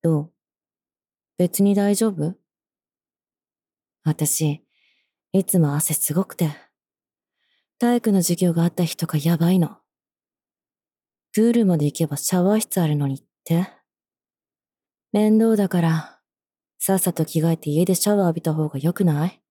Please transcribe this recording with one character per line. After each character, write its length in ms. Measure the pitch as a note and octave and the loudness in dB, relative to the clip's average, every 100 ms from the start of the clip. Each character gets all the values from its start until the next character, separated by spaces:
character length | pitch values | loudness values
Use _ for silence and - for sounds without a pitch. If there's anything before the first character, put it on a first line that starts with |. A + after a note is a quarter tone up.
ど 180 | E3 D#3 | 0 -2
う？ 120 | D#3 _ _ _ _ _ _ _ _ _ _ _ | -4 _ _ _ _ _ _ _ _ _ _ _
別 240 | F3+ - | -4 0
に 120 | G3+ | 2
大 200 | G3+ G3+ | 2 0
丈 140 | G3+ A3 | 0 -2
夫？ 260 | F3+ D3+ F#3 _ _ _ _ _ _ _ _ _ _ _ _ _ _ _ _ | -2 -6 -6 _ _ _ _ _ _ _ _ _ _ _ _ _ _ _ _
私、 640 | - D3+ D3 - D#3 D3 _ _ _ _ _ _ _ | -4 -2 -2 -2 -2 -4 _ _ _ _ _ _ _
い 120 | F#3+ | -2
つ 140 | F#3 F#3 | 0 0
も 180 | D3+ C#3+ | 2 0
汗 180 | - | -4
す 200 | - - | -6 -4
ご 100 | D#3 | -4
く 100 | G3 | -4
て。 160 | - D#3+ D3 _ _ _ _ _ _ _ _ _ _ _ _ | -4 -4 -4 _ _ _ _ _ _ _ _ _ _ _ _
体 200 | A#3+ A#3+ | 0 0
育 140 | A#3 | 2
の 100 | G3 | 2
授 180 | E3+ F3 | 2 0
業 120 | F3+ | 0
が 120 | E3+ | 2
あ 20 | E3+ | 0
っ 40 | |
た 140 | - | 0
日 120 | E3+ - | -4 -4
と 100 | E3 | -4
か 120 | D3+ | -2
や 180 | D3+ E3 | 0 0
ば 140 | E3+ | 2
い 80 | F#3 | 2
の。 200 | E3 - _ _ _ _ _ _ _ _ _ _ _ _ _ _ _ | 0 -4 _ _ _ _ _ _ _ _ _ _ _ _ _ _ _
プ 80 | - | 0
ー 120 | A3+ | 2
ル 140 | A#3 G#3 | 2 2
ま 120 | E3+ | 2
で 80 | D3 | 0
行 120 | - | -2
け 80 | D#3+ | -4
ば 100 | C#3+ | -4
シ 200 | - F3+ | -2 0
ャ 20 | |
ワ 180 | F3+ G#3+ | 2 0
ー 40 | |
室 200 | A3 - | -2 -2
あ 60 | E3 | 0
る 100 | D3 | 0
の 120 | C#3 | -2
に 80 | C3+ | -6
っ 60 | _ _ | _ _
て。 240 | - E3 F#3+ _ _ _ _ _ _ _ _ _ _ _ _ _ _ | -2 -2 -2 _ _ _ _ _ _ _ _ _ _ _ _ _ _
面 260 | G#3 G#3+ A3 | 0 2 4
倒 180 | A3+ A3 | 4 2
だ 120 | G3 | 2
か 120 | F3+ | 2
ら、 400 | E3 D#3+ D3+ _ _ _ _ _ _ _ | 2 0 -4 _ _ _ _ _ _ _
さ 180 | - F#3+ | -2 0
っ 20 | |
さ 140 | F3+ | 0
と 120 | F3 | -2
着 180 | D#3+ D#3+ | -2 0
替 100 | E3 | 0
え 40 | E3 | -2
て 140 | - | -2
家 140 | D3 | 0
で 100 | F3+ | 2
シ 140 | F#3 - | 0 0
ャ 60 | |
ワ 100 | G#3 | 2
ー 20 | F3+ | 0
浴 80 | E3 | 0
び 60 | |
た 120 | E3 | -4
方 140 | D#3 D3+ | -2 -4
が 100 | C#3 | -2
良 140 | D3+ | -4
く 120 | F3 | 0
な 220 | F3+ D3 E3+ | 0 0 -2
い？ 140 | - _ | -6 _